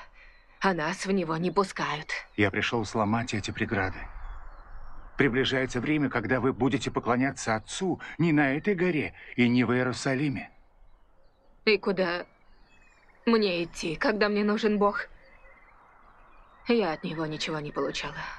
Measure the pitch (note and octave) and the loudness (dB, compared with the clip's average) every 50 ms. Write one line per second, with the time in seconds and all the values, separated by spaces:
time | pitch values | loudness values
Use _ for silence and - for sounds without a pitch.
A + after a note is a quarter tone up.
0 | - - - - - - - - - _ - - - G3 F#3 D#3+ D3+ D#3+ F#3+ - | -12 -18 -20 -20 -20 -20 -20 -20 -20 _ -8 -2 0 0 2 2 0 -4 -4 -4
1 | - F#3+ G3 G3 E3+ D#3 D#3+ D#3+ F3 F3+ E3 G3+ G3 F#3+ - - D#3 C#3+ D3 D3+ | -2 0 0 0 0 0 -2 0 0 0 2 2 0 0 0 -6 -4 -4 -4 -6
2 | D3+ - - - - - - - G#2 G2 G2+ G#2+ G2+ - B2 A#2 G#2+ - - A2+ | -6 -8 -8 -8 -10 -8 -2 0 0 2 2 0 -2 0 0 -2 -2 -2 0 0
3 | G#2+ G2+ A2 A#2 A#2+ - A#2+ G#2 - - - - A2 - A2 G2+ F#2+ F#2 - - | 0 2 2 0 -2 -2 -4 -4 -4 -4 -4 -4 -4 -2 0 0 -2 -2 -4 -6
4 | - - - - - - - - - - - - - - - - - - - - | -10 -12 -12 -12 -10 -10 -10 -10 -12 -14 -14 -16 -16 -14 -12 -12 -10 -10 -10 -12
5 | - - - - C3+ C#3 A2+ C3+ B2 A2+ C3 C3 C3 C3 - B2 A2 D3 D3+ D#3 | -12 -6 0 2 2 4 4 2 0 2 0 0 0 -2 -2 -2 0 0 0 2
6 | C#3+ B2 - B2+ G2+ G2 C3 B2 G#2+ C3+ B2+ G#2+ B2+ C#3 C#3 B2 - B2 - C3 | 2 0 0 0 0 0 0 2 2 2 2 2 0 0 0 0 -2 -2 -4 -2
7 | - A2 B2 B2 C3 C#3 C3+ - - A#2 A2 G#2+ - - - - F#3+ F3+ C#3 - | 0 0 2 2 2 0 -2 -4 -2 -2 -2 -2 -2 -6 -8 -4 -2 -2 -2 -2
8 | - - - - E3 E3+ D3+ D3 D3 C3+ C3+ D#3 - G#3 G3+ E3 F3+ F3+ E3 D3 | -6 -8 -2 2 2 4 4 4 4 4 2 0 0 0 0 2 2 0 2 0
9 | G2+ F2 - - - - - - B2 A#2+ A#2+ B2 A#2+ A2 A#2+ B2+ B2+ B2+ A2+ - | -2 -4 -6 -12 -18 -6 0 4 4 6 6 6 4 4 4 2 2 0 -2 -2
10 | - C#3+ C3 B2+ D3+ C#3+ B2 F#2+ - - - - - _ _ - - - - - | -2 0 0 0 0 0 -2 -4 -6 -12 -16 -20 -20 _ _ -20 -20 -20 -20 -20
11 | - _ - - - - _ _ _ - - - - A3 G#3 G3 - A3 F#3+ F#3+ | -20 _ -20 -20 -20 -20 _ _ _ -20 -12 -2 2 2 2 4 2 0 0 0
12 | F#3 E3+ F3 F3+ F3+ - - _ _ - - - - _ - - - - - _ | 0 0 0 -4 -6 -10 -16 _ _ -20 -20 -20 -20 _ -20 -20 -20 -20 -20 _
13 | _ - - - - A#3 A3+ A3 G#3 G3 F3 E3+ F3 E3 - - - E3+ D#3 - | _ -20 -14 -6 0 4 4 4 4 4 2 0 -2 -4 -6 -6 -6 -4 -4 0
14 | - - G#3+ G3+ G#3 G#3 G#3 G3+ G#3 G#3 G#3 A3 A#3 G#3 G#3 G3+ G3+ G3+ G3+ - | 0 0 2 2 2 2 2 2 2 2 2 2 2 2 2 4 4 2 2 0
15 | - - - - - - - - - - - - - - - - - - - - | -6 -8 -12 -20 -20 -20 -20 -20 -20 -20 -20 -20 -20 -20 -20 -20 -20 -20 -20 -20
16 | - - - - - - - - - - - - - - A#3+ A#3 G3 E3 D#3 - | -20 -20 -20 -20 -20 -20 -20 -20 -20 -20 -20 -8 0 2 2 4 4 2 0 -4
17 | - F3 D#3 D#3+ D#3+ D3+ D#3 D3+ - E3+ D#3+ D3+ D3 D3 - C#3+ C#3 C#3 D3 - | -6 -6 -4 -4 -4 -4 -4 -4 -4 -4 -4 -4 -6 -6 -4 -4 -4 -4 -4 -6
18 | - C#3+ D3+ D#3 D3+ - - | -6 -8 -8 -10 -10 -10 -4